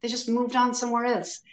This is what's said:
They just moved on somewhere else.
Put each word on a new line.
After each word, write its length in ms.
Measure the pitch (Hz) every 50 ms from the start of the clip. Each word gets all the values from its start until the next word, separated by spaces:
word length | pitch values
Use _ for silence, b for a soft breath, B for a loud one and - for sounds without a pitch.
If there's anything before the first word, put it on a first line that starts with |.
They 60 | - 240
just 200 | 226 - - 233
moved 280 | 233 247 247 233 254
on 180 | 254 247 247 240
somewhere 300 | - 247 240 233 233 233
else. 360 | 247 240 190 147 - - - b b